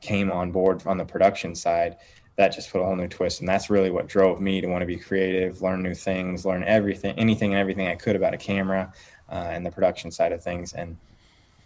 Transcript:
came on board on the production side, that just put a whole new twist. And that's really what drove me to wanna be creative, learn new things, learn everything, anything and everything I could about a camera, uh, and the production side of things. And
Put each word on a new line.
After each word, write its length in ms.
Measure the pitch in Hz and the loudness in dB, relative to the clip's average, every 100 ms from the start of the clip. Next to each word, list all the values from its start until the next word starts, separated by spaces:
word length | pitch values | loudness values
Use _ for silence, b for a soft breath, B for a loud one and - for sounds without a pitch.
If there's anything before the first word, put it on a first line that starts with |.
came 300 | - 101 98 | -4 -2 0
on 220 | 87 90 | -2 -2
board 300 | 92 95 90 95 | 2 2 2 -2
on 100 | 92 | -4
the 60 | |
production 500 | 82 87 95 98 90 | -2 4 4 4 -6
side, 420 | 85 85 85 85 - b b b - | -4 0 0 0 -4 b b b 2
that 120 | 98 | 2
just 220 | - - | 2 -4
put 80 | 95 | -2
a 40 | |
whole 120 | 92 92 | 0 -2
new 100 | 90 | -4
twist. 320 | - 90 - | -2 -2 -2
And 80 | 87 | 0
that's 200 | 98 - | 0 2
really 200 | 101 95 | 2 4
what 180 | 87 - | 0 0
drove 320 | 101 95 87 | 4 4 4
me 200 | 98 95 | 0 0
to 40 | 90 | -2
wanna 200 | 90 87 | -2 -2
be 100 | 85 | -6
creative, 640 | - 98 92 92 92 92 | -2 0 2 0 -2 -2
learn 200 | 95 92 | -2 0
new 120 | 92 | -4
things, 500 | 87 - 92 92 90 95 | -4 -2 -2 -2 -4 -2
learn 180 | 90 | 0
everything, 500 | 92 110 101 92 98 - | 4 4 4 -2 -4 2
anything 340 | 113 110 104 | 2 4 2
and 80 | 98 | 2
everything 280 | 95 95 92 | 0 0 -2
I 60 | |
could 220 | 87 - 101 | -2 0 2
about 160 | 92 | 2
a 40 | 98 | -2
camera, 540 | - 98 95 95 92 B B B B | -2 -2 0 -2 -4 B B B B
uh, 180 | 87 87 | -8 -6
and 140 | 85 90 | -6 -6
the 40 | |
production 400 | 90 92 85 85 | 0 0 0 -6
side 220 | - 85 | -2 -2
of 100 | 85 | -2
things. 300 | 90 87 87 | -6 -6 -8
And 240 | - 85 85 b b b b b b | -10 -10 -14 b b b b b b